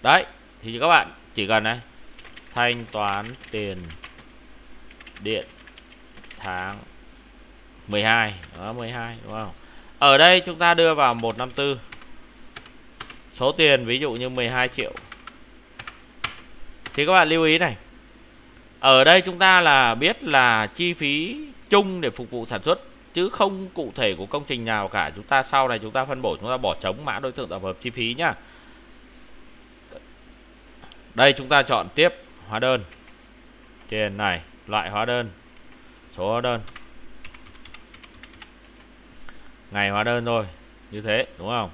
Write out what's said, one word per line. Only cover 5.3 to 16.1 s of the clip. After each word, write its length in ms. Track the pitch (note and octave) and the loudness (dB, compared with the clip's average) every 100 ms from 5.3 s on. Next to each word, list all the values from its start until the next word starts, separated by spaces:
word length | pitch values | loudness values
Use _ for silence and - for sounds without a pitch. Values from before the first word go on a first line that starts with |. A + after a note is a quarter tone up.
| A2 - - - - - - - - - - | -6 -6 -20 -20 -20 -20 -20 -20 -20 -20 -14
tháng 400 | G2 F2+ F#2 G#2 - - - - - - - - - - - | -10 -8 -8 -12 -18 -20 -20 -20 -20 -20 -20 -20 -20 -20 -4
mười 140 | G#2 | 0
hai, 320 | A2 A#2 G#2+ F#2 - E2+ | 2 2 2 -4 -16 -14
đó, 140 | G2 | -12
mười 180 | A#2+ A#2 | -10 -10
hai, 260 | A#2+ A#2 A2+ | -10 -12 -14
đúng 80 | G#2 | -12
không? 200 | G#2+ G#2 - - - - - | -10 -10 -14 -20 -20 -20 4
Ở 200 | C#3+ C#3 | 6 8
đây 220 | E3+ F#3 | 8 6
chúng 180 | F3+ D#3+ | 2 0
ta 160 | E3+ | 2
đưa 200 | E3+ E3 | 4 4
vào 200 | D3+ C3 | 4 2
một 240 | A#2 A2+ A2 | 2 -4 -4
năm 120 | B2+ | -6
tư. 280 | - C#3+ B2+ - - - - - - - - - - - - - - - - | -2 -2 -4 -10 -20 -18 -20 -20 -20 -20 -20 -20 -20 -20 -20 -18 -18 -20 -2
Số 140 | C3 | -2
tiền 320 | C#3+ D#3 C3 | 4 4 4
ví 140 | A2+ B2+ | 2 -2
dụ 140 | C#3+ | -2
như 160 | A#2 B2+ | -4 -6
mười 200 | B2+ A#2 | -4 -2
hai 200 | B2+ B2+ | -2 -2
triệu. 240 | - A#2+ - - - - - - - - - - - - | -4 -8 -10 -18 -20 -20 -20 -20 -20 -20 -20 -20 -20 -20